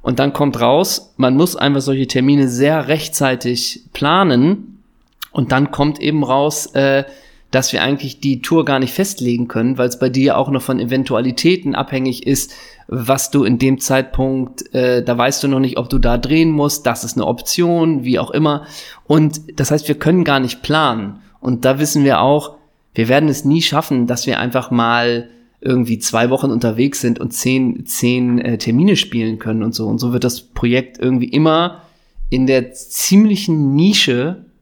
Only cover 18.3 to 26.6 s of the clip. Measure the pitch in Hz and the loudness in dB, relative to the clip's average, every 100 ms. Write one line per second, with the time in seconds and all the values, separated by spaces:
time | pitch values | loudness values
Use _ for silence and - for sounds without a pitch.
18.3 | 147 151 147 - - - - - 156 151 | 0 0 0 -8 -20 -20 -20 2 4 4
19.3 | 151 - - 135 147 - 147 - 180 160 | 0 -12 -6 0 0 0 -2 2 2 2
20.3 | 139 127 - - 156 147 110 101 101 - | 0 -2 -6 -2 0 2 0 -6 -12 -20
21.3 | _ 131 120 131 135 151 156 139 101 127 | _ -4 0 0 0 0 2 4 4 2
22.3 | 147 - - _ _ _ - 117 135 151 | 2 -2 -18 _ _ _ -4 2 2 2
23.3 | 135 135 160 - 143 - 131 120 120 - | 0 2 2 2 -2 -2 -2 0 -2 -2
24.3 | - 120 127 123 120 117 120 120 120 120 | -2 -2 -4 -2 0 2 2 0 -2 -6
25.3 | _ _ _ 131 127 117 113 - 113 120 | _ _ _ 0 0 0 -2 -2 0 2
26.3 | 131 135 120 | 2 0 0